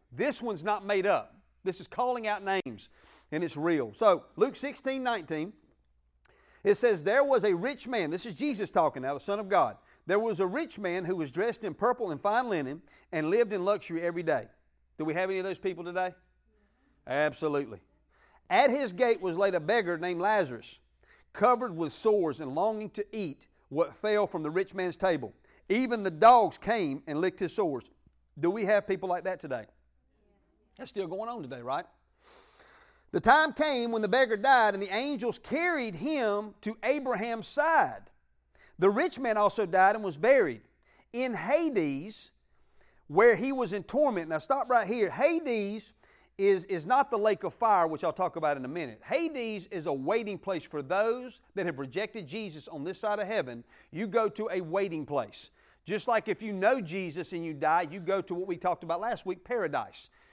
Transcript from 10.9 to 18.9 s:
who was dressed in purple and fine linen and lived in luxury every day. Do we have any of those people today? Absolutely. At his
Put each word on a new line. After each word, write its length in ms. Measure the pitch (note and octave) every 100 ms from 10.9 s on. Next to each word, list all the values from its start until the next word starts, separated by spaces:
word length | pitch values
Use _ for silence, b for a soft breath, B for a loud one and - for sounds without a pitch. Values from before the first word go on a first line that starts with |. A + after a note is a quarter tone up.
| F3+
who 140 | F3 F#3
was 140 | D3
dressed 340 | C#3 A#3 - G3+
in 80 |
purple 380 | D3+ A3 B3 G3+
and 80 | C#3+
fine 300 | G3+ A3 B3+
linen 320 | F3+ C3 D#3 - b b
and 180 | E3 D#3
lived 220 | G#3 A3+
in 140 | G3+ F#3
luxury 360 | G3+ - E3
every 220 | F3 E3+
day. 240 | D#3+ C#3 G#2+ _ _ _ _ -
Do 60 |
we 100 | D#3
have 160 | D#3+ F#3
any 80 | F#3+
of 80 | F#3+
those 140 | F3+
people 240 | G3 E3+
today? 300 | E3+ F3+ F3+ F3+ _ _ _ _ _ _ _ _ -
Absolutely. 760 | C3+ D3+ - D#3 C#3+ B2 G2 _ _ _ b b b -
At 200 | G3 C4+
his 240 | C4 B3+